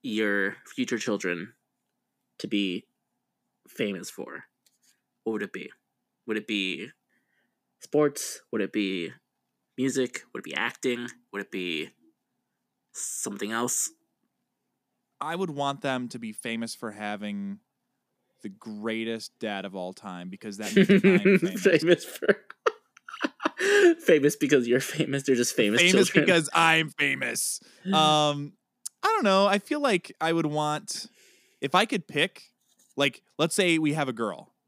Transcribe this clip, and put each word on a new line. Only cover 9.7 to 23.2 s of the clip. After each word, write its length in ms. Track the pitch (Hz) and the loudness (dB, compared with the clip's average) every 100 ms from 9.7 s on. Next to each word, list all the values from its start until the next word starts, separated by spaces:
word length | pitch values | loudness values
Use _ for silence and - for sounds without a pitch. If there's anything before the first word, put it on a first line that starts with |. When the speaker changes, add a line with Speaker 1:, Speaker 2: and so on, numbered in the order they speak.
| - | -4
Speaker 1:
music? 440 | 131 131 123 - - | -2 0 -2 -4 -14
Would 80 | - | -14
it 40 | |
be 100 | - | -8
acting? 540 | 69 117 - 131 120 120 - _ | -6 -6 -4 -4 -4 -6 -14 _
Would 80 | 101 | -12
it 80 | 98 | -8
be 400 | 101 90 80 78 _ _ _ _ _ _ _ _ _ _ | -6 -4 -6 -8 _ _ _ _ _ _ _ _ _ _
something 580 | - - - - 101 104 | -12 -10 -8 -8 -8 -6
else? 400 | 113 123 - - _ _ _ _ _ _ _ _ _ _ _ _ _ | -2 -2 -2 -4 _ _ _ _ _ _ _ _ _ _ _ _ _
Speaker 2:
I 140 | 147 170 | -6 -4
would 140 | 185 | -4
want 300 | 143 139 139 | -2 -2 -2
them 280 | 139 127 123 | -2 -2 -4
to 100 | 120 | -8
be 140 | 113 | -10
famous 420 | 107 120 117 117 | -10 -6 -6 -6
for 160 | - 117 | -8 -10
having 720 | 104 107 104 104 101 98 101 _ _ _ _ _ _ _ _ | -8 -8 -6 -6 -6 -8 -10 _ _ _ _ _ _ _ _
the 80 | 107 | -14
greatest 880 | 98 117 104 110 113 113 113 - _ | -14 -14 -8 -6 -4 -4 -6 -10 _
dad 260 | 110 101 | -8 -6
of 100 | 98 | -8
all 200 | 95 90 | -8 -10
time, 340 | 95 101 90 90 | -10 -14 -12 -12
because 300 | 95 110 98 | -12 -14 -10
that 160 | 107 208 | 0 4
Speaker 1:
<laughs> 0 | |
Speaker 2:
means 140 | 190 | 6
I'm 480 | 196 208 185 196 190 | 6 6 4 4 4
famous. 240 | 175 190 | 2 0
Speaker 1:
Famous 420 | 185 165 160 175 | 2 4 4 2
for 320 | - - - 190 _ - - - _ _ - - | 2 -6 0 0 _ -4 -4 -4 _ _ -20 -8